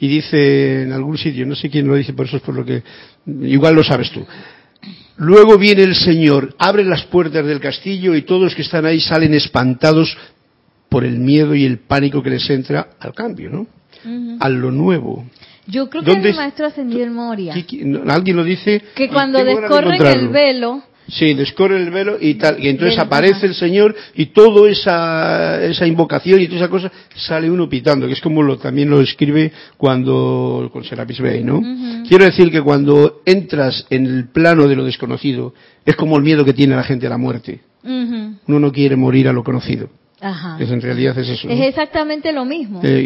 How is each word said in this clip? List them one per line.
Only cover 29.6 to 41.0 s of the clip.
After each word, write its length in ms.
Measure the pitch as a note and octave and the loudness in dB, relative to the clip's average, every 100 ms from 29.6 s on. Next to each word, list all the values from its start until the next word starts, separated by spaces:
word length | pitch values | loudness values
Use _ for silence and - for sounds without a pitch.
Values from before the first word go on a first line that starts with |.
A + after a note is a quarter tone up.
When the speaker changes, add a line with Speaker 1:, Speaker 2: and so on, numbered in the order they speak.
| - _ | -20 _
Speaker 1:
cuando, 880 | C#3 B2+ C3 C3 C3 B2+ B2+ B2+ B2 | 0 2 0 0 0 -2 -2 -4 -8
con 140 | B2 | -10
Serapis 340 | B2 A#2+ A#2 B2 | -12 -12 -10 -4
Bey, 240 | B2+ B2 | -4 -2
¿no? 180 | A#2 D#3 | -2 -2
Speaker 2:
Ujú. 420 | A#3+ B3+ B3 A#3 A#3 | -2 -6 -8 -10 2
Speaker 1:
Quiero 200 | F#3 F#3 | 4 6
decir 240 | - E3+ | 4 4
que 100 | D#3 | 4
cuando 600 | C#3+ C#3+ C#3+ C#3+ D3+ - | 2 2 4 4 4 2
entras 600 | F3+ F#3+ C#3+ D3+ C3 - - | 0 0 0 -2 -2 -4 -4
en 160 | C3 | -2
el 240 | C3 C3 B2 | 0 -2 -2
plano 400 | D#3+ E3+ E3 C#3+ | 2 4 6 4
de 80 | C3+ | 4
lo 80 | |
desconocido, 680 | C3 - B2 B2 C#3 B2+ B2 - _ _ D3+ | -2 -6 -8 -6 -4 -4 -8 -12 _ _ -2
es 100 | D3+ | 0
como 220 | D#3 D3+ | 2 2
el 40 | |
miedo 220 | D3 D3+ | 4 4
que 80 | C#3 | 2
tiene 240 | C3+ C#3 C3 | 2 2 2
la 80 | |
gente 220 | B2 B2+ B2 | -2 -4 -4
a 40 | |
la 60 | A#2+ | -4
muerte. 440 | B2+ A#2 - - _ _ | -4 -6 -10 -16 _ _
Speaker 2:
Ujú. 520 | A#3+ B3+ A#3+ A3+ G#3+ G3+ - | -10 -6 -6 -8 -10 -10 -2
Speaker 1:
Uno 140 | D3 | 0
no 100 | D3 | 2
quiere 240 | C3+ C#3 | 0 0
morir 340 | C3 C3 C3 C3 | 2 2 2 2
a 40 | |
lo 100 | B2 | 0
conocido. 460 | B2 B2+ - A#2 A2 _ _ _ | -4 -6 -4 -6 -8 _ _ _
Speaker 2:
Ajá. 380 | G3 E3+ F3 D#3 | -10 -10 -12 -8
Speaker 1:
Es, 100 | A#2+ | -6
en 120 | A#2+ | -4
realidad 340 | B2 B2 | -4 -2